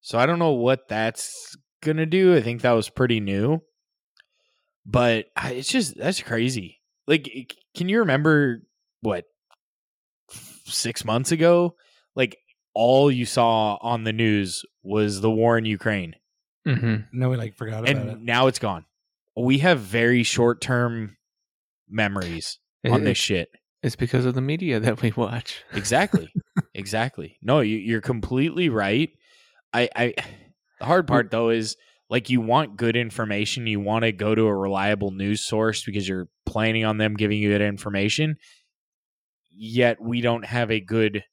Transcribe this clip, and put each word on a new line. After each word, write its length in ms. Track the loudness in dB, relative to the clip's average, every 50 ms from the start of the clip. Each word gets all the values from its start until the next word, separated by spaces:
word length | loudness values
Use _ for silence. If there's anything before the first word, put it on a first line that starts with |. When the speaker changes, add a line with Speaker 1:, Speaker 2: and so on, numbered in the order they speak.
Speaker 1:
So 160 | _ -4 0 2
I 60 | 2
don't 140 | 2 2 2
know 120 | 2 2 2
what 340 | 2 2 2 2 0 _
that's 680 | _ -4 -2 -2 -2 -4 -6 -12 -12 -12 -16 -18 -18 -20 -20 _ _ _ _
gonna 240 | -4 -4 -2 -2 -2
do. 300 | 0 2 4 6 6 6
I 60 | 6
think 200 | 4 0 -4 0
that 100 | 2 4
was 180 | 4 4 2 -2
pretty 300 | _ 0 2 2 2 0
new. 400 | 0 -2 0 0 0 0 0 -2 _ _ _ _ _ _ _ _ _ _ _ _ _ _ _ _ _ _ _ _ _ _ _ _ _
But 420 | 0 2 2 4 4 2 0 -2 _ _
I, 180 | -6 -6 -4 -6
it's 160 | -6 -6 -2
just, 280 | 0 0 0 -2 -6
that's 240 | -4 -4 -4 -4 -4
crazy. 600 | -6 -4 -2 0 0 0 -2 -4 -8 -10 -16 _ _ _ _ _ _
Like, 180 | 0 0 0 0
c-, 220 | -6 -14 -14 -16 _ -20 _ _ _ _
can 140 | -6 -2 0
you 100 | 2 2
remember, 640 | 2 2 2 2 4 4 4 4 4 2 0 -4 -10 _ _ _ _ _ _ _
what, 240 | -4 -4 -4 -4 -6 _ _ _ _ _ _ _ _ _ _ _ _ _ _ _ _ _ _ _ _ _
f-, 300 | -20 -20 -20 -20 -20 -20 _
six 380 | -8 -6 -4 -4 -4 -6 -6 -4
months 280 | -2 0 0 0 0
ago? 440 | 0 2 4 6 6 6 4 2 -2 _ _ _ _ _ _ _ _
Like, 220 | -2 -2 -2 -2 _ _ _ _ _ _ _ _
all 360 | 2 4 6 6 6 6 4
you 140 | 4 2 -2
saw 520 | -2 2 2 4 4 4 4 2 0 -2 -4
on 220 | -2 -2 -2 -2 -2
the 100 | -4 0
news 500 | 2 2 4 4 2 0 -2 -6 -10 -12 -14 _ _ _
was 380 | -2 0 0 0 0 0 0
the 100 | 0 2
war 260 | 2 4 4 4 4
in 80 | 2 0
Ukraine. 480 | -2 -4 -2 -2 -2 -2 -2 -6 -8 -12 _ _ _ _ _ _ _ _ _ _
Speaker 2:
Mm-hmm. 500 | -2 0 0 0 0 -2 -2 -4 _ -6 -2
Speaker 3:
No, 100 | -2 -2
we, 80 | -2
like, 180 | -2 -6 -8 -10
forgot 240 | _ -10 -8 -6 -4
about 100 | -2 0
Speaker 1:
And 200 | 0 0 -2 -6
Speaker 3:
it. 100 | -10 -10
Speaker 1:
now 240 | -4 -2 2 4 4
it's 120 | 4 2 0
gone. 260 | -4 -4 -4 -6 -10 _ _ _ _ _ _ _ _ _ _
We 240 | -2 0 2 2 4
have 200 | 4 4 2 2
very 420 | 0 -2 0 2 2 4 4 4 2
short-term 960 | 0 0 2 2 2 2 0 -2 -2 0 0 0 -2 -2 -6 -8 -10 -12 _ _ _ _ _ _ _ _ _ _ _ _ _ _ _
memories 680 | -2 -2 -2 0 0 -4 -4 -4 -6 -8 -8 -10 -12 _ _ _ _ _ -2
Speaker 2:
It, 80 | 0
Speaker 1:
on 100 | 2 2 2
this 80 | 2
Speaker 2:
it's, 80 | 0 0
Speaker 1:
shit. 300 | -2 -2 -2 -2 -4 _ _ _ _ _ _ _
Speaker 2:
it's 140 | -6 -6 -4
because 300 | -4 -4 -2 0 0 0
of 100 | 0 -2
the 60 | -2
media 380 | -2 -4 -4 -4 -4 -2 -2 0
that 220 | 0 -2 -2 0
we 100 | -2 -2
watch. 520 | 0 -2 -4 -4 -4 -8 -8 -10 -14 -16 -16
<laughs> 60 | _ -10
Speaker 1:
Exactly. 580 | -6 -4 0 2 2 2 2 0 -2 -2 -2 _ -8 -8 _ _ -6 -6 _ _
Exactly. 640 | -12 -10 -4 -2 -2 -2 -4 _ -10 -14 -14 _ _
No, 200 | -2 0 2 2
you, 160 | 2 2 0
you're 240 | -2 -2 -2 -2 -2
completely 680 | -2 -2 -4 -4 -4 -4 -2 0 0 0 0 0 0 2
right. 400 | 2 2 2 2 2 2 0 -2 _ _ _ _ _ _ _ _ _ _ _ _ 0
I, 160 | 0 0 0 0
I, 180 | 0 -2 0 -2 -4 -10 -10 -18 -20 -20 _ _ _ _ _ _ _
the 60 | -2
hard 240 | 2 2 2 2 2
Speaker 2:
Well 80 | 2
Speaker 1:
part, 140 | 0 2 0
though, 180 | 0 0 2 2
is, 260 | 2 0 0 -4 -8 _ _ _ _ _ _ _
like, 200 | -4 -4 0 2
you 100 | 0 0
want 360 | 2 4 2 2 2 0 -4
good 180 | -2 0 0 2
information. 720 | 0 -2 -2 -4 -6 -4 -4 -2 -2 -2 -4 -4 -4 -4
You 120 | -2 -2 -2
wanna 320 | -2 -2 0 0 0 0
go 240 | 0 0 -2 0 2
to 100 | 2 2
a 80 | 2 2
reliable 560 | 0 -2 -2 -2 0 0 0 0 0 -2 -6
news 320 | -4 -4 -2 -2 -2 -2 -4
source 400 | -4 -2 0 0 0 -2 -4 -8
because 240 | -6 -6 -6 -4
you're 200 | -4 -4 -6 -6 -10 _ _ _
planning 400 | -6 -4 -2 0 0 0 0 0
on 120 | 0 0
them 180 | 0 0 0 0
giving 240 | 0 0 0 0 0
you 100 | 2 2
that 100 | 2 2
information. 720 | 0 0 -2 -6 -10 -6 -2 0 0 0 0 0 -2 -2 -2 -6 _ _ _ _ _ _ _ _ _ _ _ _ _ _ _ _ _ _ _ _ _ _
Yet 500 | _ -16 -14 -4 0 2 2 2 2 -2
we 200 | -4 -4 -4 0
don't 240 | 0 0 0 -2 -4
have 240 | -4 -2 -2 0 0
a 80 | 0 -2
good 420 | -2 -2 0 2 2 2 0 -4 -8 _